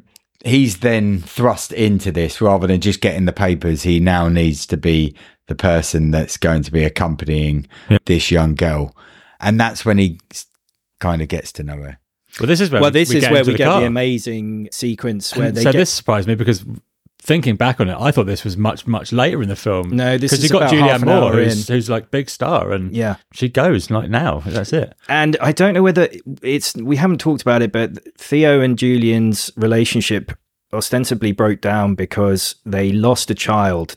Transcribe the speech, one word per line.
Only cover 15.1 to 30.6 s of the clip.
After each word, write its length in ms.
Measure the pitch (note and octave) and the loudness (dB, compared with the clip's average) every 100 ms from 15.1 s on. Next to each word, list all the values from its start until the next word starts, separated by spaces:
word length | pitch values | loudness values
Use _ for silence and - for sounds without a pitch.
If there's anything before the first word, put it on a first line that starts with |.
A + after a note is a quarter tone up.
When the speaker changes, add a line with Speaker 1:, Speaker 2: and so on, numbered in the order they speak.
| G#2 - - | -6 -6 -2
Speaker 3:
where 120 | A#2 | -2
Speaker 2:
And 60 | A2 | 0
Speaker 3:
they 40 | |
Speaker 2:
so 80 | C3 | 2
Speaker 3:
get 60 | C3+ | 2
Speaker 2:
this 120 | F3+ | 2
surprised 340 | - - G#2 F#2+ | -2 -2 0 0
me 80 | A2 | 0
because 300 | A#2 G#2 G#2+ A2 _ _ _ _ | 0 -2 -4 -16 _ _ _ _
thinking 340 | - D#3+ C3 G#2 | -2 0 2 0
back 240 | B2 B2+ | 0 0
on 100 | F#2+ | -2
it, 60 | F2 | -2
I 120 | C3+ | 0
thought 140 | B2+ G2 | 0 0
this 180 | G2 | -2
was 140 | G#2 F#2 | -4 -2
much, 280 | G#2 - - | -2 -2 -4
much 260 | A2 - | -4 -2
later 280 | A#2+ C#3+ E3+ | 0 0 0
in 60 | G2+ | -4
the 60 | G2 | -4
film. 340 | G#2+ F#2 F2+ A#2+ | -2 -2 -2 -2
Speaker 3:
No, 220 | B2+ B2+ | 0 0
this 140 | C3+ | 0
Speaker 2:
'Cause 80 | C#3 | 0
Speaker 3:
is 60 | D3 | 0
Speaker 2:
you 40 | |
got 140 | F#3+ | 2
Speaker 3:
about 100 | C#3 | 2
half 260 | D3+ C#3+ B2+ | 4 4 4
Speaker 2:
Julianne 20 | |
Speaker 3:
an 40 | A#2+ | 4
Speaker 2:
Moore, 80 | F#3 A#2 | 4 4
Speaker 3:
hour 100 | A2+ | 2
Speaker 2:
who's, 260 | A2+ G#2+ G#2+ | 2 0 -2
Speaker 3:
in. 60 | B2 | -2
Speaker 2:
who's, 140 | A2+ | -2
like, 200 | A2+ - | -4 -4
big 180 | C3+ C#3 | -4 -4
star, 420 | - B2+ E3+ G2 | -6 -2 -2 -2
and 200 | G2 F#2 | -4 -4
Speaker 3:
Yeah. 220 | A#2 A2 G2 _ | -4 -4 -4 _
Speaker 2:
she 160 | - B2+ | -6 -2
goes, 400 | B2 E3 A#2+ - | 0 2 0 0
like, 180 | A2 A2+ | -4 -2
now. 320 | A2+ C#3+ D2 E2+ | -2 -2 -4 -4
That's 280 | G#2 - | -6 -2
it. 200 | F3 B2 - - | -4 -4 -8 -4
Speaker 3:
And 300 | D3 D3+ D#3 | 0 2 2
I 100 | D3 | 0
don't 220 | D3+ F#3+ | 2 2
know 100 | G3+ | 4
whether 260 | F#3+ F3 E3 F2+ - C3 | 4 4 0 -2 -14 -10
it's, 340 | B2 C#3 - A#2 | -4 -2 -4 -6
we 200 | A#2 C#3+ | -2 0
haven't 240 | F#3 D#3+ | 0 0
talked 220 | D#3+ D3 | 0 -2
about 200 | - A#2+ | 0 2
it, 100 | A#2 | 2
but 280 | A2+ A2+ - - - | 0 -4 -6 -18 -18
Theo 440 | - D3 D3+ C#3+ | -2 2 4 4
and 160 | C3 A#2+ | 2 2
Julian's 720 | B2 B2 A#2 A2+ A2 G#2 - - | 2 2 2 2 2 0 -4 -2
relationship 760 | A2 A#2 A#2 B2 - G#2 - - _ _ | 0 2 2 0 -2 -4 -6 -14 _ _